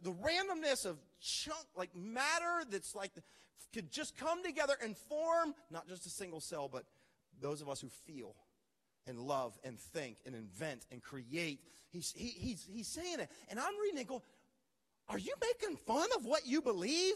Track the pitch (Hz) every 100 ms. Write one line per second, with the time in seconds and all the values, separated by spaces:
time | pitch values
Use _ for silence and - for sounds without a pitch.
0 | 175 175 262 349 392 339 311 262 196 151
1 | - _ - - - 311 302 180 185 180
2 | 196 240 285 339 339 349 285 196 - 208
3 | 196 - - - - - - 233 170 -
4 | 311 - 302 349 359 285 285 285 226 214
5 | - 302 330 339 320 285 - 165 170 180
6 | 175 - 185 160 - 160 139 127 - _
7 | _ _ _ - 143 147 143 135 131 -
8 | - 147 107 - _ _ _ _ _ _
9 | - 120 131 139 123 - 131 113 - 165
10 | 135 107 131 120 107 92 156 123 - 123
11 | - 135 117 156 165 139 - - - 175
12 | - - 240 175 240 196 - 214 208 311
13 | 359 320 160 - - 214 285 403 415 302
14 | 240 254 - - _ _ _ _ _ _
15 | - 202 190 571 453 480 415 294 - 247
16 | 403 480 233 302 262 294 262 190 190 320
17 | 370